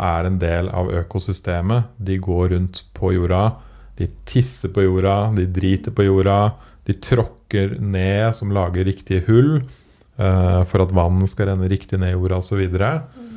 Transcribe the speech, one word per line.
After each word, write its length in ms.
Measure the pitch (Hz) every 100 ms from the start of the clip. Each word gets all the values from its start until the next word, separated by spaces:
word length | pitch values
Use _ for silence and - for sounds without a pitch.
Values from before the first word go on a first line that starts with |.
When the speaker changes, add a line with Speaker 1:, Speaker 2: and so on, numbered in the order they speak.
| 92 82
Speaker 1:
er 80 | 92
en 120 | 92
del 300 | 85 85 90
av 220 | 90 92
økosystemet. 960 | 87 87 95 101 92 - 87 92 120 117 -
De 160 | 95 95
går 300 | 92 87 90
rundt 320 | 87 90 - -
på 220 | - 95
jorda, 400 | 92 87 92 110 - - - - -
de 100 | - - -
tisser 420 | 127 127 - 95
på 140 | 101
jorda, 480 | 95 92 95 101 107
de 120 | 104 92
driter 460 | 92 95 95 -
på 120 | -
jorda, 480 | 98 95 95 101 104 - - -
de 80 | -
tråkker 840 | - - 123 127 - - 104 98 -
ned 540 | 104 95 95 101 113
som 160 | 113 101
lager 340 | 101 87 87
riktige 400 | 95 95 - 92 87
hull, 360 | 113 143 156 127 - _ _ _ -
eh, 460 | 98 92 90 90
for 180 | 87 98
at 100 | 92
vann 320 | 95 85 92 95
skal 200 | - 98
renne 240 | 95 92
riktig 280 | 98 - 95
ned 100 | 90
i 80 | 90
jorda 180 | 92 92
og 60 |
så 140 | 90 98
videre. 460 | 92 90 107 160 - 254
Speaker 2:
Mm. 140 | 240